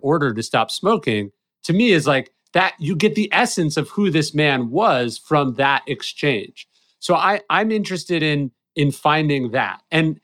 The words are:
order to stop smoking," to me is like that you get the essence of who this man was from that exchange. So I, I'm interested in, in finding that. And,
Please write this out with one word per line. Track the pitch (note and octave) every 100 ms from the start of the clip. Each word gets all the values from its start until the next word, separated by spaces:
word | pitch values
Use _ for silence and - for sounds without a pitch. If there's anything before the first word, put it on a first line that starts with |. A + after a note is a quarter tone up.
order | C#3 D#3+ C#3
to | A2
stop | - B2 A2
smoking," | - F3+ F3 C#3 G#2+ G2+ _ _ _
to | -
me | F3 A#3+
is | E3+ D3
like | C3+ - _ _
that | E3+ F#3 -
you | D#3 E3+
get | G#3+
the | G#3+ G#3+
essence | F3 A#3+ - D#3 D#3
of | -
who | - G3+
this | D3+ D3
man | D3+ D3 C3+ A#2
was | D3+ A3 C3 A#2+ -
from | - D#3 C3+
that | A#2 C#3 C#3 -
exchange. | B2+ - - D3 A2+ - - - _ _ _
So | -
I, | E3+ F#3 G3+ -
I'm | E3+ A3
interested | G#3+ F#3+ F3+ - E3
in, | D3+ D3 C3+ - _
in | - C#3+
finding | - D3+ D#3 D3+ C#3 B2
that. | B2+ G#2 F#2 -
And, | D#3+ D#3+ D3+